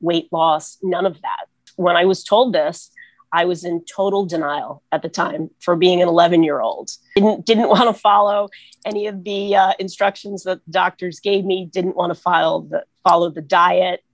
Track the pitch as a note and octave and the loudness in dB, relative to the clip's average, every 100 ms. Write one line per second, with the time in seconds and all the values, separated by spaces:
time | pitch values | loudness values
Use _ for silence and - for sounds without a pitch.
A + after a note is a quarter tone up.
0 | E3 E3+ E3 E3 D#3+ D#3 - - F#3+ F3 | -4 -4 -2 0 2 0 -4 -8 -4 -2
1 | F#3+ D#3 - - - _ _ - F3 F3 | -2 -4 -10 -10 -12 _ _ -4 0 2
2 | F#3 F#3 - G#3 B3+ E3+ D3+ E3+ - - | 2 0 2 2 2 0 -2 -4 -16 -20
3 | - _ - E3+ F3+ E3+ F3 E3+ - - | -20 _ -6 -2 0 -2 -4 -6 -6 -4
4 | G3 G3 F#3 E3 D3 D3 A#2+ C#3 - D#3 | -2 0 -2 -4 -4 -6 -8 -14 -8 -6
5 | E3 - E3+ D#3 D#3+ _ - E3+ F3+ F3 | -6 -4 -4 -4 -10 _ -2 2 2 4
6 | F3 E3+ E3+ E3+ D#3+ C#3 A2+ - - - | 2 4 4 4 2 0 -4 -6 -12 -18
7 | _ G3+ G#3+ G3+ G3 A3 A#3 G#3 A#3+ - | _ 2 2 2 0 2 4 4 4 2
8 | G#3+ G3+ G#3 G3+ G3+ - - _ - G#3 | 2 4 2 0 -4 -10 -20 _ -10 -6
9 | G#3 G3 F#3 G3 G3+ G3 F#3+ - F#3+ - | -6 -8 -6 -6 0 2 2 0 -4 -2
10 | G3+ - G#3 G3 F#3 F#3 - F#3 F3+ - | -2 -2 -12 -10 -8 -8 -4 -2 -2 -4
11 | F3+ D#3 G3+ G3+ F#3+ F#3+ E3+ F#3 F3+ F3+ | -12 -6 -2 -2 0 -4 -4 -4 -4 -2
12 | F3 E3+ F3+ E3 D#3+ E3 D3+ D#3+ - _ | -4 -2 -2 0 0 -2 -4 -8 -8 _
13 | F#3 E3+ F3 D#3 C#3+ F3+ F3 F3+ F#3 F3+ | 2 2 2 -4 0 2 4 2 0 -2
14 | _ | _